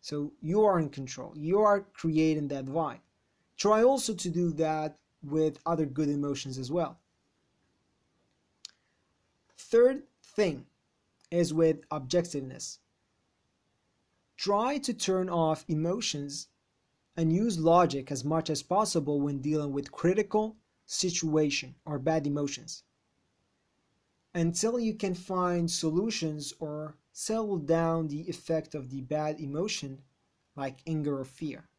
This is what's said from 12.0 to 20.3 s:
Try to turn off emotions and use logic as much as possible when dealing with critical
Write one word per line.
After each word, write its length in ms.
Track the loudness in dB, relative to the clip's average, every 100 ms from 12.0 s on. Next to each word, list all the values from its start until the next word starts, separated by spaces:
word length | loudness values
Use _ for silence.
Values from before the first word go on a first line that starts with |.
| 0 0 0 -6 -8 -12 -14 -14 _ _ _ _ _ _ _ _ _ _ _ _ _ _ _ -8
Try 420 | 0 0 0 -2
to 160 | -4
turn 340 | -4 0 0 0
off 360 | 0 0 0 -2
emotions 800 | -2 -2 -2 -4 -6 -8 -10 -14 _ _ _ _ _ _ -2
and 160 | 2
use 260 | 2 2 2
logic 520 | 6 6 6 0 -6
as 140 | -6
much 260 | -2 -2 0
as 120 | -4
possible 580 | 0 0 2 0 0 0
when 180 | 0 -2
dealing 320 | -2 -2 -2
with 200 | -4 -6
critical 640 | 0 2 2 2